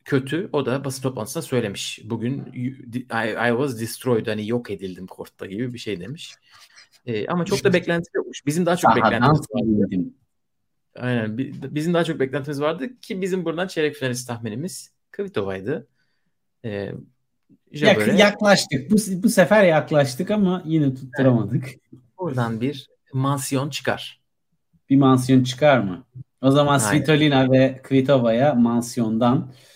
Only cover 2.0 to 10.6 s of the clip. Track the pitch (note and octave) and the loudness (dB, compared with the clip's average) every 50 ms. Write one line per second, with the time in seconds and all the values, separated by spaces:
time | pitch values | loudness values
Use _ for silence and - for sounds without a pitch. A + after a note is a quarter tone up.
2 | - G#2+ A#2 G#2 A2 B2 C#3+ C3+ C3 - - B2+ B2 B2+ B2+ - - A#2 A#2 B2 | -8 -8 -6 -4 -4 -4 -6 -6 -8 -10 -10 -8 -8 -8 -8 -10 -12 -12 -10 -10
3 | - - A2+ A2+ A2+ A2 F#2+ E2+ A2+ A#2+ A#2+ A#2+ D3 C#3 A#2 A2 A2+ A2 - - | -8 -6 -4 -4 -2 -2 -2 0 0 0 2 0 0 -2 -4 -6 -8 -8 -10 -6
4 | - B2+ A#2+ A2 - A2 G#2+ G#2+ G#2 G#2+ A#2+ A#2+ A#2+ - G2+ F2+ G2 F#2 F2+ F2+ | -2 0 0 0 0 -2 -4 -4 -4 -4 -4 -4 -4 -8 -10 -10 -10 -10 -12 -12
5 | F#2 F#2 - - - - - - G2 G2 F#2+ G#2+ B2+ B2+ A#2+ A2 - A2 G2 E2+ | -14 -16 -16 -16 -18 -18 -16 -16 -14 -10 -8 -8 -8 -8 -8 -10 -8 -8 -8 -8
6 | F2+ A2 D3+ E3+ - - - _ _ _ _ - - _ _ - - _ _ _ | -10 -12 -14 -14 -16 -20 -20 _ _ _ _ -20 -20 _ _ -20 -20 _ _ _
7 | _ B2 A2+ G#2+ - - F3 F3 E3 - - - - G3 F3+ F3 F3 E3+ E3+ E3+ | _ -6 -6 -4 -4 -4 -4 -4 -2 -2 -2 0 2 2 2 2 0 0 -2 -4
8 | F3 - - - - - - - - C#3+ D3+ F3+ F3 E3+ F3 E3+ - A#2 A2+ B2 | -4 -6 -6 -6 -6 -8 -10 -8 -6 -4 -2 0 0 0 0 2 4 4 4 4
9 | A2 G#2+ A2+ A2+ A#2+ C#3+ D#3 D3 - - G#2+ G#2+ G#2+ A2 G#2+ G#2 G2 - F#2+ F2+ | 4 2 2 2 2 2 2 2 -2 -4 -4 -2 0 0 0 0 0 0 -2 -4
10 | F2 - - _ _ _ _ _ _ _ _ _ | -4 -6 -10 _ _ _ _ _ _ _ _ _